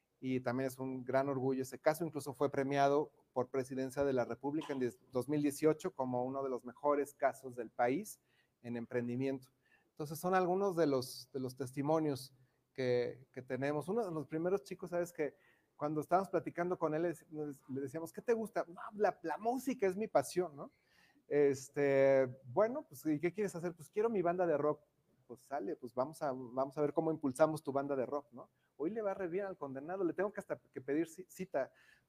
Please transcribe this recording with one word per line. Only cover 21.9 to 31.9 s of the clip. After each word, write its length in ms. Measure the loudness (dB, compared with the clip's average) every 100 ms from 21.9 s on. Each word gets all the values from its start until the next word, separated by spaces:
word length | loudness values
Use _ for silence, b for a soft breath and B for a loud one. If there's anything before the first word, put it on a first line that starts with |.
| 6 8 6 4 -2 -4
"Bueno, 400 | 2 2 0 -8
pues, 180 | -6 -2
¿y 140 | 0
qué 140 | 0
quieres 200 | -2 -4 -4
hacer?". 180 | -8
"Pues 160 | -8 -8
quiero 200 | -2 0
mi 120 | 2
banda 260 | 2 2 2
de 100 | 4
rock". 240 | 2 0 _ _ _ _ _
"Pues 140 | -18
sale, 340 | -8 -6 -6 -8
pues 180 | -6
vamos 280 | -2 -2 -2
a, 100 | -4
vamos 460 | -4 -4 -2 -2 2
a 40 |
ver 120 | 2
cómo 180 | 2 0
impulsamos 500 | 0 0 4 4 4
tu 120 | -2
banda 200 | -2 0 -2
de 100 | 0
rock", 260 | -4 -6
¿no? 180 | -20 -20 _ _ -4
"Hoy 120 | -4
le 120 | -2
va 120 | -4
re 140 | -4 -4
bien 180 | -4 -4
al 120 | -6
condenado, 480 | -8 -8 -6 0 0
le 80 |
tengo 180 | 0 -2
que 80 | -2
hasta 180 | -8 -8 _
que 60 | -10
pedir 280 | -2 0 -2
ci-, 180 | -6 -16
cita. 440 | -10 -4 -2 -2 b b